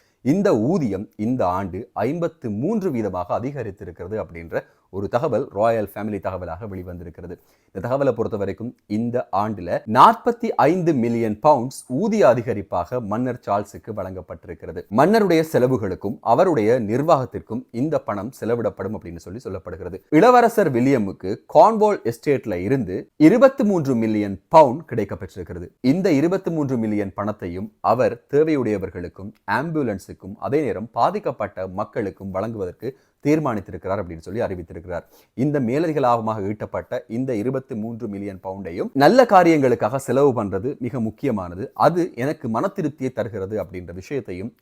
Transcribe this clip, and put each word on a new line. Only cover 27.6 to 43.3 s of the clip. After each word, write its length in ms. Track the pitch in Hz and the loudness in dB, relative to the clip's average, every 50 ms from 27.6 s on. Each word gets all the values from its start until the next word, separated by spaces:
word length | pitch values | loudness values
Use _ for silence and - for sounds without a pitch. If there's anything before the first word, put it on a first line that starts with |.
| 101 110 - _ - 92 110 | -10 -10 -10 _ 0 2 2
அவர் 240 | 120 123 101 117 117 _ _ - | 4 2 0 0 -4 _ _ 2
தேவையுடையவர்களுக்கும் 960 | 143 156 160 156 139 123 110 104 98 92 87 92 98 87 85 - - 95 104 - _ _ - 101 117 | 2 2 2 2 0 0 0 -2 -2 -4 -6 -8 -10 -12 -12 -12 -14 -16 -16 -18 _ _ -2 -2 -2
ஆம்புலன்ஸுக்கும் 800 | 143 170 160 156 139 117 104 95 - - 92 - - 92 101 - | -2 -2 -4 -4 -2 -4 -4 -6 -8 -14 -18 -18 -16 -16 -12 -10
அதே 200 | - 95 123 156 156 | -6 -2 -2 0 0
நேரம் 240 | 120 95 92 110 117 - | -2 -4 -6 -8 -6 -2
பாதிக்கப்பட்ட 760 | 120 120 156 180 214 208 160 127 - 107 98 - 98 92 95 90 95 | 0 0 0 0 -2 -6 -6 -6 -6 -6 -8 -8 -8 -10 -8 -6 -8
மக்களுக்கும் 540 | 107 - - 135 110 98 85 - 95 98 92 | -8 -6 -6 -6 -6 -6 -8 -10 -10 -8 -6
வழங்குவதற்கு 540 | 92 104 117 113 104 95 90 87 _ - 123 - _ _ _ _ _ - | -6 -4 -4 -6 -6 -8 -8 -8 _ -10 -12 -12 _ _ _ _ _ 0
தீர்மானித்திருக்கிறார் 760 | 143 151 156 156 135 117 104 95 - 90 87 - 95 95 98 | 2 2 2 2 -2 -4 -4 -6 -8 -12 -10 -6 -4 -4 -4
அப்படின்னு 240 | 98 87 85 80 80 | -4 -6 -10 -14 -12
சொல்லி 140 | 90 95 117 113 | -8 -6 -4 -4
அறிவித்திருக்கிறார். 600 | 90 95 87 85 - - 87 80 90 87 85 - _ _ _ _ _ _ | -4 -4 -6 -10 -12 -14 -14 -12 -10 -10 -10 -10 _ _ _ _ _ _
இந்த 200 | - 123 151 143 147 | -2 0 0 0 0
மேலதிக 400 | 127 110 123 147 175 170 151 147 | 0 0 0 0 0 0 0 2
லாபமாக 480 | 135 120 120 117 110 110 110 110 95 98 | 2 2 2 2 0 -2 -4 -4 -4 -4
ஈட்டப்பட்ட 500 | 107 104 107 101 - 98 85 - - 123 - - 110 | -6 -6 -8 -8 -8 -8 -8 -6 -8 -10 -8 -6 -6
இந்த 140 | 117 131 135 127 104 104 | -6 -4 -2 -2 -2 -2
இருபத்தி 320 | 127 135 135 127 - 135 | -2 -4 -4 -6 -8 -8
மூன்று 300 | 107 104 113 117 107 120 107 | -8 -8 -8 -8 -10 -10 -8
மில்லியன் 320 | 101 98 101 101 95 92 - | -8 -8 -8 -10 -10 -10 -10
பவுண்டையும் 480 | 95 95 98 98 85 85 98 165 240 - 135 139 | -10 -10 -10 -10 -8 -6 -6 -6 -4 2 4 6
நல்ல 240 | 151 214 262 254 247 208 | 6 8 6 6 6 6
காரியங்களுக்காக 680 | 185 180 170 160 151 131 127 117 113 123 107 123 135 - | 6 8 6 6 4 4 2 2 2 0 0 -2 -2 -4
செலவு 240 | - 120 135 143 143 123 120 | 0 2 4 4 4 2 0
பண்றது 320 | 107 98 95 95 95 131 143 - 127 | -2 -4 -4 -4 -4 -6 -8 -6 -8
மிக 160 | 120 104 131 | -6 -4 -4
முக்கியமானது, 680 | 113 110 107 _ - 139 120 101 92 87 87 92 117 - - - 113 | -4 -6 -6 _ -4 -2 -2 -2 -4 -6 -8 -10 -10 -8 0 2 2
அது 180 | 143 165 180 165 - - | 4 4 2 -2 -2 -4
எனக்கு 320 | - 120 143 156 - - 120 110 | -4 -4 -4 -4 -4 -6 -4 -2
மன 140 | 113 - - - | -2 -2 -2 -2
திருப்தியை 340 | - 170 147 143 - 135 127 - | -4 -4 -4 -4 -4 -6 -6 -4
தருகிறது 460 | - 104 107 | -4 -6 -4